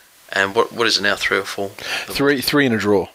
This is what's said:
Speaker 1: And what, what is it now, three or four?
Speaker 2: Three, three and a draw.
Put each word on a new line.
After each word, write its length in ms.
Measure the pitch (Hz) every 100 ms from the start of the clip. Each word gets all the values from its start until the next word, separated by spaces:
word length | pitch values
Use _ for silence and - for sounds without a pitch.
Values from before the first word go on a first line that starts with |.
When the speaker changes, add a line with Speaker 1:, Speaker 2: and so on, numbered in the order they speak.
| _ _ -
Speaker 1:
And 240 | 98 98 110
what, 160 | -
what 140 | 107 113
is 100 | 95
it 60 |
now, 120 | 101 95
three 220 | - 98
or 60 |
four? 260 | 98 - 98 - - - -
Speaker 2:
Three, 340 | 101 143 143
three 240 | - 147 135
and 80 |
a 60 | 110
draw. 300 | 101 101 -